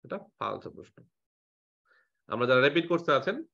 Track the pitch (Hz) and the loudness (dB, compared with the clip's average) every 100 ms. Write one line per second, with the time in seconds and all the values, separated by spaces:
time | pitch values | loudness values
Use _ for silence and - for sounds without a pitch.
0 | 127 202 - _ 107 104 - - - - | -10 -12 -12 _ -8 -8 -12 -18 -20 -20
1 | _ _ _ _ _ _ _ _ _ _ | _ _ _ _ _ _ _ _ _ _
2 | _ _ - 113 123 127 139 156 165 170 | _ _ -8 -2 4 4 4 2 0 -2
3 | 170 135 160 254 - | 2 0 0 -6 -12